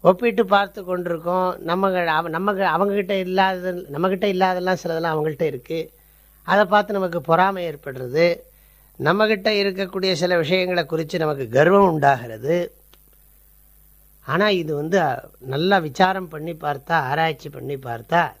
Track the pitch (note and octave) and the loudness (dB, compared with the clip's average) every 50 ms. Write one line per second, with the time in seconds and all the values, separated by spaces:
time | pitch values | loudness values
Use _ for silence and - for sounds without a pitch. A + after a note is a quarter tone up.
0 | _ E3+ F#3+ F3+ A#3+ A#3 G#3 F#3+ A#3 - G3+ G3+ G3+ G3 - A3 F#3+ F3+ F#3 F3+ | _ 4 4 4 2 -2 0 0 0 2 2 2 2 0 -6 -14 -8 -6 -6 -4
1 | F3+ F3 E3+ E3 D#3+ E3+ F3+ F#3 F#3 F#3 F3+ - - D#3+ E3+ F#3 G3 G3 F#3 F3+ | -4 -4 -6 -4 -4 -2 -2 0 0 -2 -2 -4 -4 -4 -2 0 0 0 0 0
2 | F3 E3 D#3 D#3 E3+ E3+ D#3 E3 F#3+ G3+ G#3 F#3+ G3 F3+ D#3 E3 F#3+ G3+ G3 G3+ | 0 0 0 0 -2 -2 -4 -2 -2 -2 -2 0 0 0 2 2 0 0 0 -2
3 | G3 F3+ G3+ F#3+ F#3 F3+ F#3 F#3+ F#3+ F#3+ F#3+ F3+ F3+ F#3 F3+ F3 - C#3+ C#3 C#3+ | -2 -2 -2 -4 -2 -2 0 2 2 2 0 -2 -4 -6 -6 -6 -8 -8 -6 -2
4 | E3+ F#3+ F#3+ F#3 G3 G3+ G3 F#3 F#3+ F#3 F#3 F3+ F3+ F#3 F#3 E3+ - E3+ E3 D#3+ | 0 0 0 0 -2 -2 0 2 2 2 0 0 0 -2 -2 -2 -2 -4 -4 -2
5 | E3 E3+ D#3+ D#3 D3+ D#3 D3+ C3 F3 D#3 C3+ B2+ A#2+ - E3 E3 D#3 - _ _ | -2 -2 -2 -2 -2 -4 -2 -2 -2 -2 -2 -6 -10 -8 -6 -6 -6 -8 _ _
6 | _ _ _ _ _ _ _ _ _ - F3 G3+ G#3 F3 G3+ G#3 G#3 G#3 G#3+ G3 | _ _ _ _ _ _ _ _ _ 0 2 2 4 4 4 2 2 2 -2 -2
7 | F#3+ F3+ E3+ F3 C#3 D#3+ E3 D#3+ F#3 F#3+ F#3+ F#3 F3 E3+ D3+ C#3+ - D3 C3 C3 | -2 -2 -4 -6 0 2 4 4 4 2 2 -2 -6 -6 -8 -8 -10 -12 -10 -10
8 | C3 B2 B2 D3+ E3+ F3 E3+ - - _ _ _ _ _ _ _ _ _ _ _ | -10 -4 0 2 2 2 2 0 -8 _ _ _ _ _ _ _ _ _ _ _
9 | C3 D3+ F3 G3+ G#3+ G#3+ A3 G3+ F#3+ A3 G#3+ G#3 G3+ G3+ F#3+ F#3 G3 F#3 F#3 F#3+ | 0 0 2 2 2 2 2 0 0 -2 0 0 0 -2 -2 -4 -6 -6 -4 -4
10 | F#3 F#3+ F#3 D3+ E3+ F3+ F3+ F3 D#3+ C#3+ F3+ F#3 F3+ F3+ F3+ F3 E3 C#3+ E3 D#3+ | -2 0 0 0 0 2 2 2 2 2 2 0 0 0 0 -2 -2 -2 -2 -4
11 | E3 D3+ - F3 D#3+ D#3 D3 C#3 C3+ A2+ A2+ C3 D3 E3+ F#3+ G3+ G3+ F#3 E3 D#3 | -4 -4 -2 -2 0 0 -2 -2 -6 -2 2 4 6 6 6 6 6 4 4 4
12 | C#3 C#3+ C#3 A#2+ A#2 B2 A2+ G#2+ A#2 C#3 E3 F3 F3 - _ _ _ _ - _ | 4 4 4 4 -2 -10 -12 -8 -2 0 0 0 0 -4 _ _ _ _ -20 _
13 | _ _ _ _ _ _ _ _ _ _ _ _ _ _ _ _ _ _ _ _ | _ _ _ _ _ _ _ _ _ _ _ _ _ _ _ _ _ _ _ _
14 | _ _ _ _ _ - C#3 E3+ G3+ G#3+ G3+ F3+ E3 D#3 D3+ C#3+ D3 D#3+ F3+ G3 | _ _ _ _ _ -4 0 2 2 2 2 0 0 -2 -4 -4 -2 0 2 2
15 | E3+ C#3+ B2+ A#2+ - - _ - - C3+ C3 C#3 D#3+ F#3 G3+ F#3+ E3 D#3 B2 - | 2 2 0 -4 -8 -14 _ -18 -10 -6 -4 -2 2 2 2 2 2 -2 0 2
16 | F#3+ F#3 F#3+ F#3+ F#3 E3 D#3 D#3 D3+ E3 E3+ D#3+ - D3 C#3+ C3+ C3+ - E3+ E3 | 2 2 2 -2 -6 -10 -10 -10 -10 -10 -10 -6 -4 -4 -4 -4 -4 0 0 0
17 | C#3+ C3 C#3 D3+ D#3+ D#3+ D#3 - - D3+ C#3 C#3 B2 C3 C#3+ C3+ C3+ B2+ A#2 A2+ | 0 0 0 0 0 0 -2 -4 -10 -14 -14 -12 -10 -8 -8 -8 -8 -8 -8 -10
18 | A2+ _ - E3+ E3+ C#3+ - _ | -6 _ 0 2 2 0 -4 _